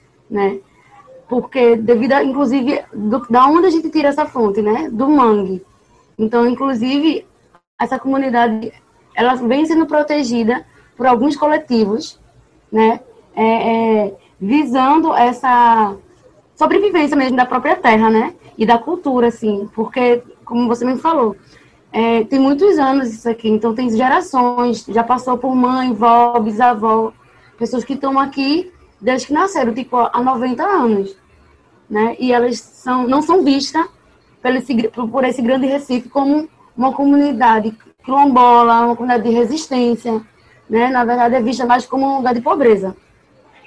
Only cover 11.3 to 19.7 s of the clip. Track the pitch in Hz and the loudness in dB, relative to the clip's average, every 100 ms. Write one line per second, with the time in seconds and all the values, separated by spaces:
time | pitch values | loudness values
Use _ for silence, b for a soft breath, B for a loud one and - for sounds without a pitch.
11.3 | 294 302 311 311 233 202 226 - - _ | 0 0 0 -2 -2 0 -4 -8 -18 _
12.3 | _ _ _ - 220 220 233 - - _ | _ _ _ -6 0 2 0 -8 -20 _
13.3 | - 220 226 226 226 226 214 202 202 b | -2 0 0 0 0 0 0 -2 -8 b
14.3 | b 190 294 269 262 262 320 320 - 240 | b -2 0 0 0 2 2 2 2 0
15.3 | 240 262 247 233 220 208 196 - _ _ | 0 0 2 4 4 0 -4 -18 _ _
16.3 | _ _ - 311 349 403 349 294 294 262 | _ _ -4 0 2 2 0 0 0 0
17.3 | 247 247 254 285 349 247 220 220 220 285 | 0 0 0 -2 0 2 4 4 2 -2
18.3 | - b - 220 233 294 349 285 247 233 | -8 b -4 0 0 0 -6 -2 0 0
19.3 | 233 214 202 208 | -2 -4 -4 -6